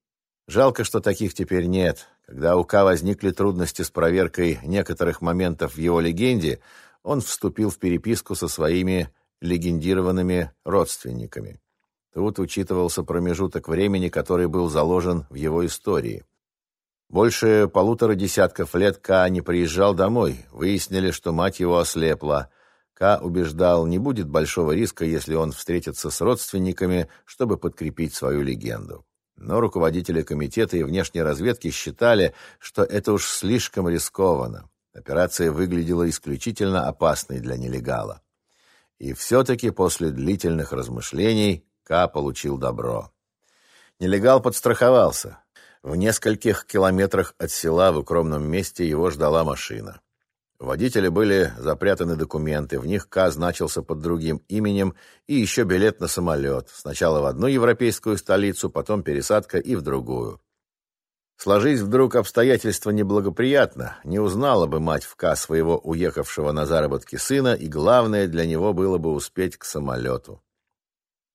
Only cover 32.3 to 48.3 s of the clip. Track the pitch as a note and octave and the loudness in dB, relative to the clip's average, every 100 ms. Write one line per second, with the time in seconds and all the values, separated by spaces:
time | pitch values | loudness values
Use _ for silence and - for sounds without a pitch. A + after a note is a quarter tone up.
32.3 | - - - - - G2 G#2 G#2 G2+ - | -2 -20 -20 -8 -2 0 0 0 0 -2
33.3 | - F#2 A#2 - - F2 E2 - - F#2+ | -4 -2 -2 -2 -4 -2 -2 -4 0 2
34.3 | D2+ A#1 G#1+ - _ _ - - D2 F2+ | 2 -2 -8 -16 _ _ -16 -4 0 0
35.3 | - E2+ D2+ F#2 F2 E2 F2 E2+ - D2 | 0 0 0 0 -2 0 0 0 -2 -6
36.3 | C#2 - A2 G2 F#2 C2+ - E2 D2 - | -8 -6 -2 0 0 -2 0 0 0 -4
37.3 | C2 A#1+ B1+ B1 B1+ B1 A#1+ G#1 - _ | -8 -6 -6 -6 -6 -4 -4 -6 -12 _
38.3 | _ _ _ _ _ _ - C#2 - - | _ _ _ _ _ _ -12 -10 -8 2
39.3 | B2 C3 B2 A2+ F#2 F2+ - E2 C2 C#2+ | 4 4 0 0 2 0 2 -2 -2 -2
40.3 | G2+ F2 D#2+ D2 C2 A#1+ A#1+ - C#2 G#2+ | 0 0 -2 -2 -6 -6 -8 -6 0 2
41.3 | A2 G#2 E2+ - _ - E2 F2 D2+ C#2+ | 4 2 0 -6 _ -2 0 2 0 -4
42.3 | B1+ C#2+ C#2 B1+ A1+ A#1 A1+ - _ _ | -4 -4 -2 -4 -4 -4 -6 -8 _ _
43.3 | _ _ _ _ _ _ - F2+ G2+ A#2 | _ _ _ _ _ _ -4 0 4 6
44.3 | C3 A#2+ - A#2+ A#2 B2 B2+ F2 - - | 6 4 0 0 4 6 6 6 2 -8
45.3 | - _ _ - _ C2 E2 G#2 A2 A2 | -14 _ _ -20 _ -6 -2 0 0 0
46.3 | G#2+ A2+ F#2+ - G2+ F#2+ F#2 G2 - - | 0 0 0 0 2 4 4 2 0 -2
47.3 | - E2 - E2 E2 F#2 D2+ C2+ E2+ D#2+ | -4 -6 -4 0 4 4 4 0 0 0